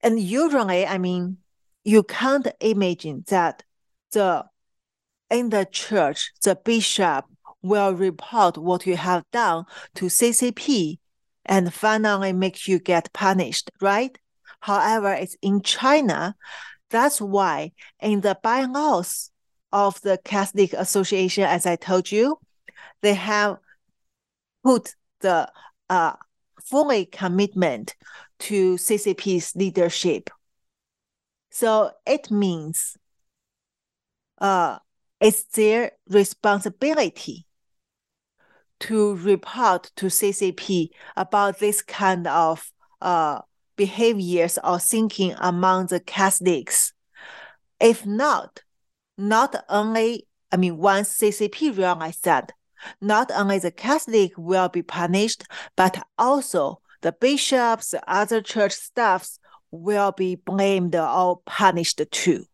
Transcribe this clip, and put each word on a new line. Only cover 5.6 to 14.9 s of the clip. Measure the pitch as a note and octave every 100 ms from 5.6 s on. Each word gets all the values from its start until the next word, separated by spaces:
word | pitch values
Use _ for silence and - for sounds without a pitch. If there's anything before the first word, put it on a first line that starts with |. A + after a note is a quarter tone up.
| F#3+
church, | - - G#3 D3 D3+ - _
the | -
bishop | F#3 - A3+ G#3 - F3+ C#3 - _ - -
will | F#3 G#3 G3
report | F3+ F#3+ D#3 - A#3 F#3 E3
what | E3 F3+ F#3
you | F3
have | E3+ F3+ -
done | A#3+ A3 E3 F3+ - - -
to | F#3
C | - A#3+
C | A#3 B3
P | A3+ - B3+ D#3 D#3+ _ _ _ _ -
and | G3 F3
finally | - G#3+ A3 G#3+ G3+ G3
make | F#3 F#3+ F#3 -
you | F#3
get | - F3 -
punished, | - G3 F#3+ C#3 - - _
right? | G3 G3+ C4 - _ _ _ -
However, | - G3+ F#3+